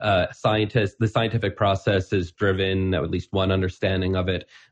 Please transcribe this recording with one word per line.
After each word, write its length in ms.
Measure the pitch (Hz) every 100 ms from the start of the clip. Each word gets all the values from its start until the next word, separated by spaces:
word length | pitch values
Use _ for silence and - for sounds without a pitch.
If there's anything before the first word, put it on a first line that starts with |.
Uh, 260 | 107 95 -
scientists, 640 | - 117 107 104 120 104 -
the 80 | 113
scientific 480 | 120 113 117 101 -
process 560 | 101 95 - 98 95
is 220 | 98 85
driven, 600 | - 101 95 95 95 95
at 160 | 87 73
least 200 | 90 -
one 220 | 98 95
understanding 640 | 95 90 - 98 95 92 92
of 100 | 90
it, 220 | 90 - - -